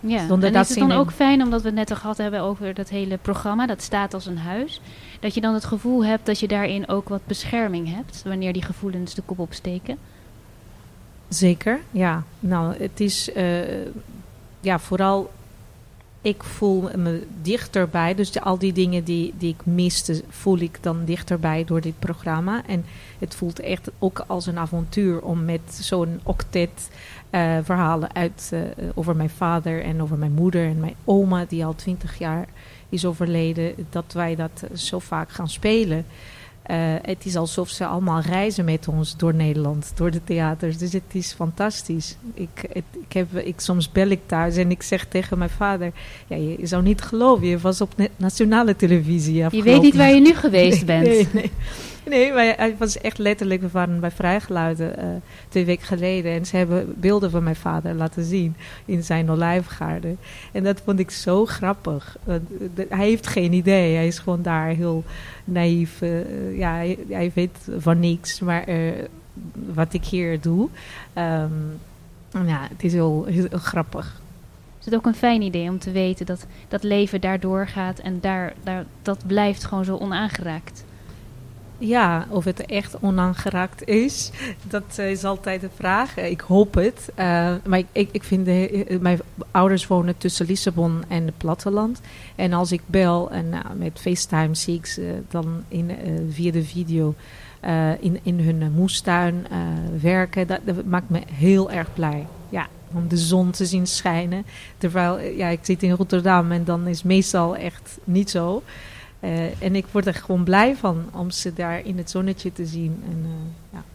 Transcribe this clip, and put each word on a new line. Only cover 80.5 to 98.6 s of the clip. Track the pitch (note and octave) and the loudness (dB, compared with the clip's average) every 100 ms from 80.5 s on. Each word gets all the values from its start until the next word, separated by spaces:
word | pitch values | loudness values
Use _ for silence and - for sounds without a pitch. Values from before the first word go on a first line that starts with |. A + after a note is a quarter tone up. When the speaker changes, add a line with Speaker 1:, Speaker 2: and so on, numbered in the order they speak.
| D#3+ - - - - - - - - - - - - | -8 -10 -18 -20 -20 -18 -18 -18 -18 -18 -18 -18 -8
Speaker 2:
Ja, | A3 A#3+ F#3+ E3 - | 0 4 4 2 0
of | G3+ | -2
het | E3+ F#3 - | -2 -4 -4
echt | G3+ G3+ - | -4 -6 -2
onaangeraakt | G3 F#3 F3+ F3+ G3+ F#3 F#3 - - | 0 4 2 0 -2 -2 -4 -6 0
is, | G#3 B3+ - - - C4 G3 F#3+ | 2 2 -2 -8 -8 -10 -10 -6
dat, | G#3 G3+ - | -6 -6 -6
eh, | G3 | -4
is | G3 | -2
altijd | G3 G3 G3+ F#3+ | -4 -4 -4 -6
de | F#3 - | -8 -6
vraag. | F#3 G3 C4 - | 0 0 0 -4
Eh, | F3 | -6
ik | F3 | -6
hoop | - F#3 G#3 | 4 6 6
het. | F#3 G3 - - - | 4 2 0 -14 -2
Eh, | F#3 E3+ E3+ F3 - | 2 2 2 0 0
maar | F#3 | 0
ik, | F#3 | 2
ik, | - G3+ | 0 0
ik | G#3 | -2
vind | - F#3+ F#3 | -2 0 2
de, | F3+ F#3+ G3+ G3+ | 2 2 -2 -2
eh, | F#3 | 0
mijn | F3 F3 - - - | 2 2 -2 -14 -2
ouders | F#3 F#3+ F#3+ - | 4 4 4 2
wonen | F3+ F3 F3 | 2 2 0
tussen | F#3 - E3+ | -2 -2 -2
Lissabon | F#3+ - E3+ E3+ E3 E3 | 0 0 2 0 0 -2
en | E3+ E3 | -2 -2
het | - | -2
platteland. | E3 F3 G3+ G#3 A3 B3 - - - - | -4 -2 0 0 -2 -4 -10 -18 -18 -2
En | F#3 | 0
als | F3 F3+ | 2 0
ik | F3 - | -2 0
bel | F#3+ F3+ F3 F3 | 4 4 4 0
en, | F3+ E3 | -4 -4
eh, | E3+ - F#3 | -4 -6 -6
met | E3+ D#3+ | -6 -4
FaceTime | - F3+ - D#3+ D#3+ D#3 | -2 -2 0 2 2 0
zie | - E3+ | -2 -4
ik | E3 | -4
ze | - F3 F3 F#3 | -8 -6 -6 -6
dan | F3 D#3+ E3 - | -4 -4 -6 -6
in, | F3 E3+ | -4 -4
eh, | - F3+ D#3+ D#3+ | -4 -4 -4 -4
via | D3+ E3+ | -2 0
de | E3 | 0
video, | D#3 F3 E3 E3 D#3 D3+ - - - - | -2 -4 -2 2 2 -2 -10 -20 -20 -10
eh, | - E3 D#3+ D#3+ | -2 2 2 2
in, | F#3 F3+ | 0 0
in | - F3 | 0 2
hun, | D#3+ E3 | 2 2